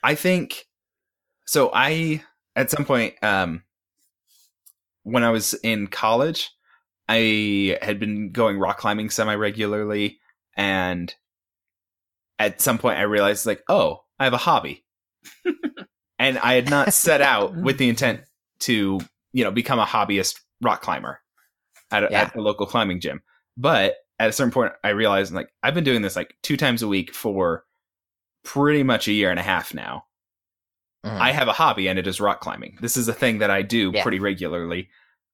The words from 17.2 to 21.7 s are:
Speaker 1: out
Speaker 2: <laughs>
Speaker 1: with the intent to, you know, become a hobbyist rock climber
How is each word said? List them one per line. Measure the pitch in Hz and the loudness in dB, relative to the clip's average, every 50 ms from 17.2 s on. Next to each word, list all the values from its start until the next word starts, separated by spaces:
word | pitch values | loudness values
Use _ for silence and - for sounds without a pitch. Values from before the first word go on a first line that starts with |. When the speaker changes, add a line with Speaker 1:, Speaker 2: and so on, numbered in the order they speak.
Speaker 1:
out | 139 139 123 104 101 95 95 | 4 4 4 4 2 0 -2
Speaker 2:
<laughs> | 85 98 | -2 -2
Speaker 1:
with | 131 135 | 0 0
the | 135 135 123 | 2 2 0
intent | 117 - 135 120 104 - - _ _ _ _ _ _ - | 0 2 0 -2 -2 -2 -8 _ _ _ _ _ _ -8
to, | - - 117 107 101 98 95 95 - - _ _ _ _ - | -2 0 0 2 2 2 0 -2 -4 -8 _ _ _ _ -2
you | 127 117 | -2 0
know, | 98 | 0
become | 98 120 117 - 139 117 | 0 -2 0 0 2 2
a | 107 | 2
hobbyist | - - 117 101 95 101 98 92 - - - _ _ _ - 120 | 2 2 0 0 0 0 0 0 -2 -4 -8 _ _ _ -4 -2
rock | 117 95 - | 0 0 -2
climber | - - 85 65 53 60 69 - _ _ _ _ _ _ _ _ _ _ | -2 -6 -6 -6 -6 -10 -12 -14 _ _ _ _ _ _ _ _ _ _